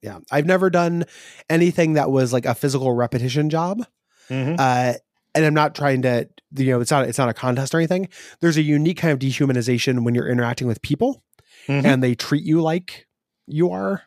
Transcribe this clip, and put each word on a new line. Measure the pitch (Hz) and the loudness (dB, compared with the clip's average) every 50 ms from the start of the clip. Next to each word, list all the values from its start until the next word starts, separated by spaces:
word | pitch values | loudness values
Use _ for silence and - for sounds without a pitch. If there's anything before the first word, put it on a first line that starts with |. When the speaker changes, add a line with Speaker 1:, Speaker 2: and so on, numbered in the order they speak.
Speaker 1:
yeah. | - 104 101 90 - _ | -14 -14 -16 -16 -12 _
I've | - 143 147 | -2 0 2
never | 165 185 185 185 190 | 2 2 2 2 2
done | 175 175 175 170 170 170 165 - - - - - - - - _ | 2 2 2 2 0 -2 -4 -6 -8 -20 -20 -20 -20 -20 -6 _
anything | 160 165 170 175 165 - 170 160 156 | 2 2 4 2 2 2 0 2 2
that | 151 143 156 | 2 2 2
was, | 135 135 131 123 120 | 2 2 2 2 0
like, | 127 117 | -2 0
a | 127 120 | -2 -4
physical | - - 143 131 139 131 131 123 | 0 -2 -2 -2 0 0 0 0
repetition | 117 120 117 - 127 117 127 120 147 151 151 | 0 -2 -2 -2 -2 -4 -2 -2 -2 -2 0
job. | 151 160 165 175 196 220 240 - _ _ _ _ _ _ _ _ | -2 -2 -2 -4 -4 -6 -8 -10 _ _ _ _ _ _ _ _
Speaker 2:
Mm-hmm. | 131 135 131 135 165 170 | -6 -4 -4 -2 -2 0
Speaker 1:
Uh, | 139 131 127 123 123 123 120 - _ _ _ _ _ _ _ | 2 2 2 2 0 0 -2 -4 _ _ _ _ _ _ _
and | 151 160 | 2 2
I'm | 151 147 | 2 4
not | 156 151 151 156 | 2 2 0 0
trying | - 147 143 135 127 127 | -2 -2 0 0 2 0
to, | 127 123 120 - - _ - _ _ - | 0 0 0 -2 -4 _ -20 _ _ -6
you | 135 135 131 | -2 0 2
know, | 127 123 | 2 0
it's | 120 - | 2 2
not, | 156 143 131 - | 2 0 0 0
it's | 120 - | 0 0
not | 135 120 | 0 -2
a | 110 | -2
contest | - - 127 123 123 135 131 - | -2 -2 -2 -2 -2 -2 -2 0
or | 165 | 0
anything. | 165 160 185 180 196 180 - - - - - _ | 0 0 0 -4 -4 -6 -12 -20 -20 -20 -12 _
There's | - 170 160 151 | 0 0 2 2
a | |
unique | 156 147 147 147 151 165 180 - | 2 2 2 2 2 0 -2 0
kind | - 165 151 | 0 0 0
of | 131 | 0
dehumanization | 131 135 123 - 147 135 131 123 120 120 127 120 - - 127 123 117 | 0 -2 0 0 0 0 2 0 0 0 0 0 0 0 -2 0 0
when | 120 120 | 0 0
you're | 120 - 127 | 0 0 0
interacting | 123 123 120 120 120 - 135 123 | 0 0 0 -2 -2 -4 -2 -4
with | 113 - _ | -4 -4 _
people | - 143 - 226 262 269 - _ _ _ _ _ _ _ - - - | -6 -2 -2 0 -2 -2 -6 _ _ _ _ _ _ _ -20 -6 -2
Speaker 2:
Mm-hmm. | 139 143 131 | -2 2 4
Speaker 1:
and | 147 139 131 127 | 4 4 4 2
they | 127 123 | 0 0
treat | - - - 147 147 160 | -2 -2 -2 -2 -2 0
you | 156 156 165 | 2 0 2
like | 165 160 160 180 180 - - - - _ _ _ _ _ _ _ _ - | 2 0 -2 -4 -6 -8 -20 -20 -20 _ _ _ _ _ _ _ _ -10
you | 143 151 170 175 | -2 0 0 0
are | 180 185 196 196 196 185 - | 0 -2 -4 -4 -4 -4 -8